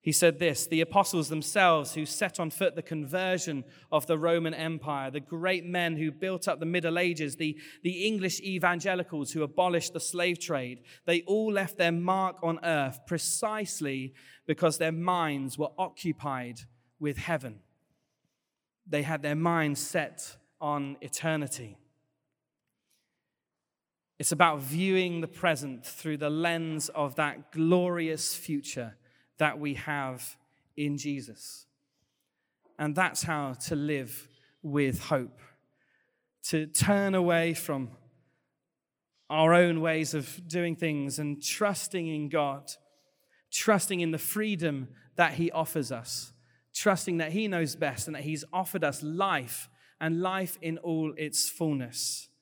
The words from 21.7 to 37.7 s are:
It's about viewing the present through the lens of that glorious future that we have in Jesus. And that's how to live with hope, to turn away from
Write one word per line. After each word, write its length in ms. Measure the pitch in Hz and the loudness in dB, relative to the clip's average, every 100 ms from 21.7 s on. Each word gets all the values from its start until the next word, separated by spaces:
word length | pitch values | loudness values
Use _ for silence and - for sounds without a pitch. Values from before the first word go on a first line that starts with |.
| 101 _ _ _ _ _ _ _ _ _ _ _ _ _ _ _ _ _ _ _ _ _ _ _ _ | -16 _ _ _ _ _ _ _ _ _ _ _ _ _ _ _ _ _ _ _ _ _ _ _ _
It's 140 | - | -2
about 280 | 156 175 151 | 6 6 6
viewing 600 | 135 156 190 185 180 170 | -4 0 4 4 2 -2
the 80 | 160 | -6
present 560 | - 180 151 143 127 | 0 0 0 -2 -8
through 320 | 120 - 156 151 | -12 -10 -6 -2
the 140 | 147 | -2
lens 580 | 151 170 165 165 156 147 | 0 0 0 -2 -4 -4
of 280 | - 147 127 | -2 -4 0
that 360 | 147 - 147 | -2 -2 -12
glorious 840 | 160 160 180 180 175 160 156 - | 0 4 4 4 0 -2 -2 -4
future 640 | - - 147 139 - 117 - _ _ _ _ | -6 -4 -6 -4 -8 -8 -12 _ _ _ _
that 240 | 151 139 | 0 0
we 140 | 147 | -6
have 640 | 131 - 147 135 127 - - _ _ _ - | -6 -4 -4 -4 -6 -12 -16 _ _ _ -4
in 220 | 147 143 | -2 -2
Jesus. 680 | 147 143 117 110 - - - _ _ _ _ _ _ _ _ _ _ - | -4 -6 -8 -14 -16 -16 -20 _ _ _ _ _ _ _ _ _ _ -6
And 200 | 147 147 | -4 2
that's 260 | 180 - | 0 0
how 300 | - 156 143 127 - | -2 -2 -4 -6 -4
to 100 | 151 | -2
live 500 | 147 147 120 - - _ _ _ | -2 -2 -4 -12 -16 _ _ _
with 420 | 160 143 139 123 | -4 2 2 0
hope, 340 | - 143 123 - - _ _ _ _ _ _ _ _ _ - | 0 0 0 -12 -20 _ _ _ _ _ _ _ _ _ -2
to 180 | 160 156 | -2 0
turn 480 | - - 202 196 | 2 4 6 4
away 400 | 190 175 170 165 | 4 6 6 4
from 360 | 160 - | 0 -2